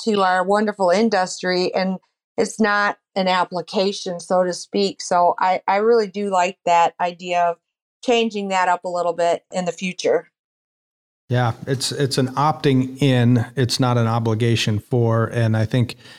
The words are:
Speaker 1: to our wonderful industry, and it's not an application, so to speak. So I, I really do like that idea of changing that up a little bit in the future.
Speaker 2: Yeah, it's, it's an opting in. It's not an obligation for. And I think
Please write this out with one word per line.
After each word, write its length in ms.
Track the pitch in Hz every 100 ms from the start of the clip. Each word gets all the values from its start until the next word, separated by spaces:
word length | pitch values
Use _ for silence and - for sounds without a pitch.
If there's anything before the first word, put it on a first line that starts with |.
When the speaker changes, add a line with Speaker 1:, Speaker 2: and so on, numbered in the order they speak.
Speaker 1:
to 180 | - 202
our 240 | 185 185
wonderful 460 | 180 208 214 202 185
industry, 840 | 180 226 202 180 - 185 180 185
and 240 | - 190 185 - _ _ -
it's 240 | 208 -
not 380 | 208 208 208 - _ -
an 100 | 185
application, 920 | 185 175 180 170 202 190 202 196 175
so 240 | - 185
to 80 | 180
speak. 480 | 175 - 202 196 -
So 360 | - 180 175 -
I, 240 | 185 185 -
I 100 | 196
really 320 | 220 233 208
do 200 | 202 202
like 300 | 190 180 - -
that 260 | 170 165 -
idea 400 | 180 175 180 175
of 120 | 175 170 _ _ _ _
changing 440 | - 240 226 208 196
that 200 | 190 180
up 160 | 175
a 60 | 185
little 240 | 175 175
bit 280 | 170 170 165 -
in 140 | 185
the 80 | 175
future. 560 | - 185 180 131 156 - _ _ _ _ _ _ _ _ _ -
Speaker 2:
Yeah, 240 | 123 120 - -
it's, 240 | 131 -
it's 280 | 139 139 -
an 100 | 127
opting 640 | 139 151 156 147 131 131 -
in. 460 | 139 127 120 123 110 -
It's 240 | 120 -
not 160 | 127 123
an 100 | 113
obligation 720 | 117 113 107 117 113 - 107
for. 500 | - 123 113 113 113
And 240 | 120 113 110
I 80 |
think 320 | 110 127 120 - -